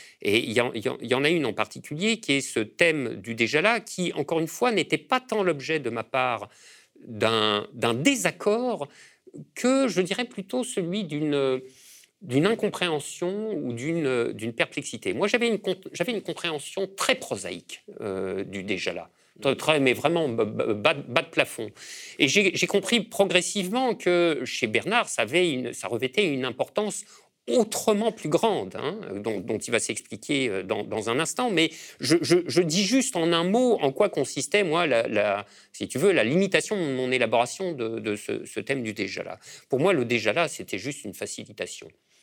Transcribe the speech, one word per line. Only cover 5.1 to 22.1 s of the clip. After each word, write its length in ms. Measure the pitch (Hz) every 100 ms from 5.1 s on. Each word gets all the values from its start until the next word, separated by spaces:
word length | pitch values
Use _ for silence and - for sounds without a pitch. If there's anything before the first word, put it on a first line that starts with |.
| 262
tant 220 | 254 214
l'objet 380 | 185 147 131 160
de 100 | 123
ma 120 | 113
part 460 | 110 131 127 113 101 - - - _ _
d'un, 640 | - 107 110 113 107 104 -
d'un 180 | 123 117
désaccord 960 | 117 165 262 175 - 208 220 247 190 139 - - _ - - -
que, 320 | - 247 269 262
je 120 | 175
dirais, 240 | 180 -
plutôt 400 | 240 - 190 254
celui 400 | - - 170 202
d'une, 560 | 175 147 151 143 135 131 131 - - - _ _
d'une 240 | 160 131 180
incompréhension 1080 | 226 214 - 180 151 - - 175 202 220
ou 220 | 180 127
d'une, 580 | 117 143 170 139 123 120
d'une 220 | 110 113
perplexité. 580 | 120 160 - - 113 98
Moi, 140 | 98 202
j'avais 220 | 233 233
une 100 | 208
con-, 180 | 196 180 -
j'avais 200 | - -
une 100 | 214
compréhension 640 | - 156 170 151 - - 190 -
très 200 | - 214
prosaïque, 680 | - 107 90 90 - - - -
euh, 440 | 104 95 95 92
du 180 | 92 98
déjà 320 | 95 95 95
là. 160 | 87 82 _ _ -
Très, 120 | 139
très, 240 | 123 - 156
mais 140 | 135
vraiment 360 | 113 147 170 151
b-, 160 | 110
b-, 280 | 107 110 120
bas, 220 | 107 143
bas 280 | 151 - 127
de 60 | 165
plafond. 420 | 214 - - 107 - - - -